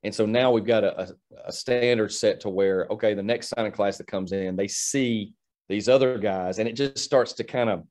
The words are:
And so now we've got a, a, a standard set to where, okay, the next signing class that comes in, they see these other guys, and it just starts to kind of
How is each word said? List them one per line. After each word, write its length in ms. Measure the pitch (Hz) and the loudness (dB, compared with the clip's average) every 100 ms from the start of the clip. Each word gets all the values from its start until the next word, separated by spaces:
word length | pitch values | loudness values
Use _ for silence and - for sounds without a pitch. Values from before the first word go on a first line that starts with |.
And 100 | 104 | -8
so 100 | 101 | -2
now 260 | 107 117 127 | 0 4 4
we've 140 | 117 | 2
got 200 | 104 113 | 2 2
a, 180 | 101 - | 2 -2
a, 60 | 92 - _ - - | -8 -10 _ -16 -12
a 60 | |
standard 580 | - - 123 123 120 104 | -10 -2 0 2 2 0
set 300 | - 107 92 | 2 0 0
to 80 | 107 | -4
where, 380 | 95 98 95 87 | 0 2 2 -2
okay, 240 | 107 107 | 0 0
the 80 | 101 | 0
next 260 | 98 120 - | -2 -2 -2
signing 220 | - 107 | -4 -4
class 260 | - 101 98 | 0 -2 -2
that 80 | - | -8
comes 260 | 101 92 | -6 -4
in, 240 | 98 92 92 | -4 -4 -2
they 120 | 98 | -4
see 680 | - - 139 127 113 104 - _ _ _ | -4 -2 0 0 -2 -4 -14 _ _ _
these 200 | 101 104 | -4 4
other 300 | 131 131 123 | 6 6 2
guys, 400 | 101 95 92 92 | -2 -2 -2 -2
and 100 | 110 | -4
it 40 | |
just 260 | 113 139 139 | -2 -4 -4
starts 360 | - 135 117 | 0 2 2
to 100 | - | -4
kind 260 | 117 131 117 | -6 -2 0
of 140 | 92 - | -2 -6